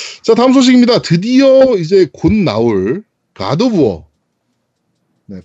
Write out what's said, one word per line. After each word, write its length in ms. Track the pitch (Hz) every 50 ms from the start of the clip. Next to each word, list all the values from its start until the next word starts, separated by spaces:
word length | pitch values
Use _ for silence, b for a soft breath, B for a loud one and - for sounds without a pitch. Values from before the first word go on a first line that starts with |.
| B B B B B
자, 120 | - 226
다음 180 | 233 247 262 254
소식입니다. 500 | 277 254 254 254 247 240 233 233 - -
드디어 720 | - 170 170 196 240 254 262 277 269 262 269 262 262 240
이제 320 | 185 160 156 196 196 175 135 -
곧 200 | - - 165 208
나올 720 | 214 180 135 101 110 117 117 104 95 92 107 151 202 - _ _ _ _ _ _
갓 260 | - 95 101 135 165
오브 180 | 247 254 220 170
워. 280 | 139 107 87 78 78 _ _ _ _ _ _ _ _ _ _ _ _ _ _ _ _ _ _ _ _ _ _ _ _
네, 160 | - 98 92 -